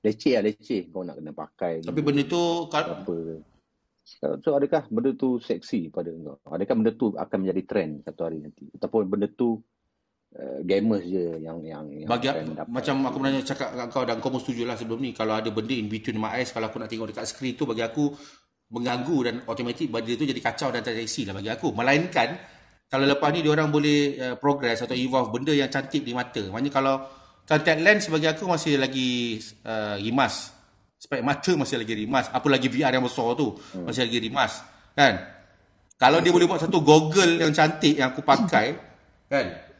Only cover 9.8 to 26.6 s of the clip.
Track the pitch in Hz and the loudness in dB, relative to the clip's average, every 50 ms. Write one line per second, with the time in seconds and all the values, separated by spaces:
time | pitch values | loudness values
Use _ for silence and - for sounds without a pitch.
9.8 | _ _ _ _ _ _ _ _ _ _ _ - 65 67 65 71 80 87 95 98 | _ _ _ _ _ _ _ _ _ _ _ -14 -12 -10 -10 -8 -2 0 2 2
10.8 | 107 113 110 98 87 90 92 95 87 85 82 80 78 80 82 82 80 80 78 76 | 4 4 2 2 0 -2 -2 -2 -2 -2 -4 -6 -8 -10 -10 -10 -12 -12 -12 -12
11.8 | 76 76 71 76 78 95 120 120 120 135 123 82 80 80 78 73 80 - 117 131 | -12 -14 -14 -12 -4 -2 -2 0 0 -2 -2 -2 -4 -8 -8 -10 -10 -6 -6 -4
12.8 | 123 - 139 135 135 127 - 143 135 135 135 135 131 - 135 - 135 123 127 123 | -2 0 0 0 0 -2 -2 0 0 0 0 0 -2 -4 -4 -4 -6 -6 -6 -8
13.8 | 120 117 117 135 127 120 117 113 110 135 127 127 127 - 123 117 117 120 123 107 | -8 -4 -2 -2 0 0 -2 -2 -2 -4 -4 -4 -4 -4 -4 -2 -2 -4 -4 -6
14.8 | 120 113 113 117 135 127 - - 110 110 110 110 110 113 104 113 113 113 135 123 | -6 -6 -4 -4 -4 -6 -4 -2 -2 0 0 0 -2 -2 -4 -4 -4 -2 -4 -4
15.8 | 107 104 107 110 - - 113 107 110 107 92 120 127 123 - 117 110 110 - 113 | -4 -4 -6 -6 -4 -4 -4 -2 -2 -2 -2 -4 -4 -4 -4 -4 -4 -4 -6 -8
16.8 | 113 107 117 110 110 107 107 - 113 110 - - 135 131 120 - 151 123 113 110 | -8 -8 -8 -8 -8 -8 -8 -8 -10 -10 -10 -6 -6 -6 -4 -4 -4 -4 -2 -2
17.8 | 117 113 - 151 147 143 143 - - - - _ _ _ _ _ _ _ 113 117 | -2 -4 0 0 0 0 -2 -6 -18 -20 -20 _ _ _ _ _ _ _ -8 -4
18.8 | 120 123 120 127 127 143 170 139 123 120 117 123 - - 113 - 123 120 120 - | -4 -2 -2 -2 -2 0 0 2 0 0 -2 -4 -6 -8 -6 -6 -4 -6 -4 -4
19.8 | - 143 113 117 113 113 120 117 151 139 131 123 - 117 113 - 156 135 120 120 | -4 -4 -4 -4 -2 -2 -2 -2 -2 -2 -2 -2 -2 -4 -4 -2 -4 -4 -4 -4
20.8 | 110 123 113 110 117 110 - - 120 98 98 98 98 107 110 - - 131 104 104 | -4 -4 -6 -6 -6 -6 -6 -6 -6 -6 -6 -8 -6 -6 -6 -4 -4 -4 -2 0
21.8 | 120 131 139 151 170 180 - 127 117 117 170 185 - - - - _ _ _ _ | 2 2 4 2 2 0 0 0 0 0 -2 -8 -12 -20 -20 -20 _ _ _ _
22.8 | _ _ - 135 139 139 143 139 - 147 147 175 160 151 151 156 156 147 147 147 | _ _ 0 2 4 4 4 4 2 2 2 2 2 2 2 4 2 2 2 2
23.8 | 147 151 147 147 143 143 139 131 127 127 123 117 - 143 139 139 135 117 113 110 | 4 4 4 4 4 2 0 -4 -6 -6 -6 0 2 2 2 2 2 0 0 0
24.8 | 123 113 127 127 127 131 127 131 127 110 110 120 135 156 151 143 135 131 - 143 | -2 -4 -2 -2 -2 2 2 2 0 0 -2 -4 0 2 2 2 2 2 0 -4
25.8 | - - - 151 - 117 120 123 123 123 - 117 101 92 95 113 | -4 -2 -2 -4 -2 -2 -4 -4 -4 -4 -4 -6 -6 -4 -4 -2